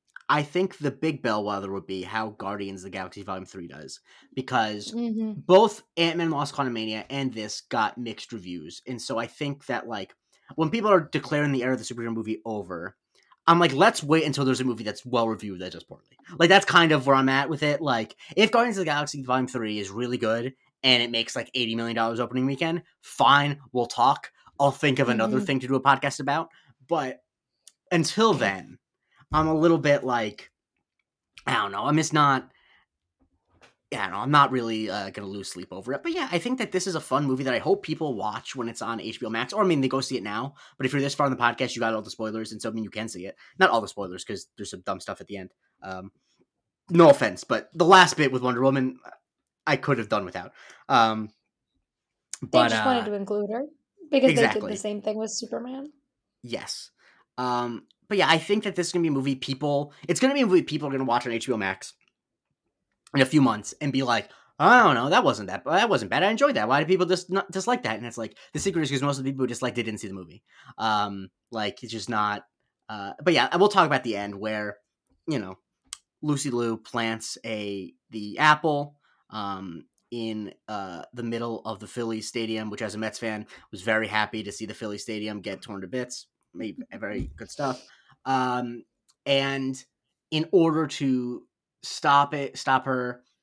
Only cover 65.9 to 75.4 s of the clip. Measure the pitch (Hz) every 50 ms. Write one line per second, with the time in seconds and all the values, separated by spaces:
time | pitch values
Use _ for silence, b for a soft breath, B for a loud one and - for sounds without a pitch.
65.9 | 196 127 110 98 - 135 170 202 226 226 277 294 262 113 107 110 127 143 156 151
66.9 | 185 180 180 170 185 175 - - 175 196 - - - 190 190 - 247 247 - 110
67.9 | 110 110 120 117 113 - 113 110 - B B B B 151 147 196 180 165 156 143
68.9 | 139 135 135 143 143 135 131 135 139 131 131 113 120 113 131 123 110 120 117 110
69.9 | 107 104 - 101 95 95 90 82 87 - _ B B B B B B - 107 110
70.9 | 107 104 104 101 101 98 95 92 - _ _ _ - 113 107 104 98 - - 110
71.9 | 113 113 98 - 120 107 107 104 104 104 - _ _ _ _ _ _ _ _ -
72.9 | 107 104 98 98 - - 147 175 170 139 123 - - 175 196 208 202 196 175 151
73.9 | 143 135 - 120 107 101 101 101 101 98 101 107 107 107 104 104 101 - _ _
74.9 | _ _ _ _ _ _ _ - 156 127